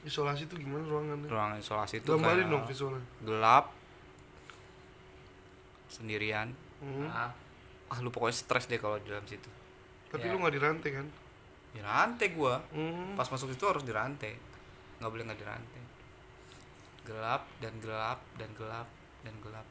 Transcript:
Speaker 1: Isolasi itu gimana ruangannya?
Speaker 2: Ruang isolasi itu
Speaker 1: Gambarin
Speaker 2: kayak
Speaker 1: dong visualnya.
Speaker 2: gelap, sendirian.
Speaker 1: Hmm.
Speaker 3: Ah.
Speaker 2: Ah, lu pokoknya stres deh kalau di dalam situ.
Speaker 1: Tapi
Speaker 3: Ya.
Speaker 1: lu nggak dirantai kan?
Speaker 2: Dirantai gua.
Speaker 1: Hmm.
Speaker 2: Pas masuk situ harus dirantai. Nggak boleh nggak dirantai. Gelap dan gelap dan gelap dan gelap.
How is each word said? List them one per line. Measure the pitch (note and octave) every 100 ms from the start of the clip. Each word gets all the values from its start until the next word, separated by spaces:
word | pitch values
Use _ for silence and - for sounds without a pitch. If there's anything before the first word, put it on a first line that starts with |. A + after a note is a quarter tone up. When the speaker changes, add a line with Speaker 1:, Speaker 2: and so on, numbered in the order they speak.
Speaker 1:
Isolasi | D3+ C#3 C#3+ C#3+ D#3
itu | F3
gimana | C#3 C#3+ D#3+
ruangannya? | D3+ D3+ D3 D3
Speaker 2:
Ruang | A2+ G#2+ G#2+
isolasi | G#2 G#2+ G#2 A2
itu | C3
Speaker 1:
Gambarin | D#3 D#3+ F3+ F3
Speaker 2:
kayak |
Speaker 1:
dong | D3
visualnya. | A#2+ C3 C#3 C3 B2 -
Speaker 2:
gelap, | A2 A2 A2 B2+ - - - - - - - - - - - - - - - - - - - - - - -
sendirian. | - A2+ G#2+ G#2+ G#2+ A2 B2+ - -
Speaker 1:
Hmm. | C#3 C3+ D3+
Speaker 3:
Ah. | A2+ A#2+ B2+ - - - - -
Speaker 2:
Ah, | A#2+
lu | B2
pokoknya | A#2+ A#2 A#2+
stres | - B2+ -
deh | A#2+
kalau | G#2+ G#2+
di | G2
dalam | G#2 G2+
situ. | G#2 - - - - - - -
Speaker 1:
Tapi | D#3 E3+
Speaker 3:
Ya. |
Speaker 1:
lu | F#3+
nggak | E3+
dirantai | C#3+ D3 D#3 D3+
kan? | C3+ D3 - - - - - -
Speaker 2:
Dirantai | A2 G#2 A#2 G3+ A#3+ G#3
gua. | E3 C#3 B2+ -
Speaker 1:
Hmm. | D3+ D#3+ E3+ F#3
Speaker 2:
Pas | G3+ B2+
masuk | C3 C3+
situ | C3
harus | G3 E3
dirantai. | C3+ G#2+ A#2+ C#3+ G#2+ A2 - - - - - -
Nggak | A2+
boleh | A2+
nggak | A2+ G#2+
dirantai. | G#2 A2+ A#2 - A#2+ - - - - - - - - - - -
Gelap | - A2 A2+ C3+ - -
dan | A2+ A2
gelap | A2 A2 A2 - - -
dan | A2
gelap | G#2+ A2 A2+ A#2 - - -
dan | A2 A2
gelap. | G#2+ G#2+ A2